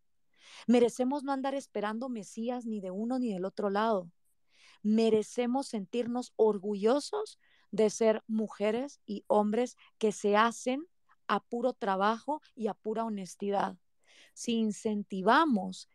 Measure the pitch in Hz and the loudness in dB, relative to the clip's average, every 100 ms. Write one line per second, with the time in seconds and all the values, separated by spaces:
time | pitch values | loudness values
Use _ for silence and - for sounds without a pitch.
0 | _ _ _ _ - - - 240 233 - | _ _ _ _ -20 -6 4 6 6 2
1 | 254 294 269 269 269 277 - 208 208 226 | -2 0 -2 -2 -2 -4 -6 -4 -2 -4
2 | 262 233 175 226 233 247 226 214 185 190 | -6 -8 -10 -6 -6 -4 -6 -6 -6 -6
3 | 233 262 240 185 190 - 202 196 226 196 | -4 -2 -2 -2 -4 -2 -2 0 2 0
4 | 170 - _ _ _ _ - _ 208 220 | -2 -14 _ _ _ _ -20 _ 0 4
5 | 226 220 208 - 240 262 277 220 190 240 | 4 4 2 -2 0 -2 -2 -6 -4 -4
6 | 240 240 240 - 220 208 208 202 220 285 | -2 -4 -6 2 2 2 -2 0 2 2
7 | - 415 - - _ _ _ 208 214 - | 0 -6 -8 -12 _ _ _ 2 2 4
8 | 220 220 - 220 214 - 208 233 285 - | 2 2 0 -4 -4 -2 -2 -2 -4 -10
9 | - 196 - 208 208 220 247 - - _ | -12 -10 2 2 4 0 -2 -6 -20 _
10 | 214 - 208 208 233 - 254 269 349 _ | -2 0 4 4 4 0 -4 -4 -8 _
11 | _ _ - 202 - 240 247 - 202 190 | _ _ -4 -2 -2 -2 -2 -2 -2 2
12 | 202 226 - 302 - - 208 - 220 220 | 2 0 -4 -6 -8 -8 -6 -6 -4 -4
13 | 226 202 180 - 202 196 190 185 _ _ | -4 -6 -8 -6 -2 0 0 -4 _ _
14 | _ - - - - 226 220 - 220 208 | _ -20 -20 -10 -4 0 -2 -2 -4 -4
15 | 196 190 185 277 330 208 185 185 - | -4 -2 4 4 4 2 -2 -10 -16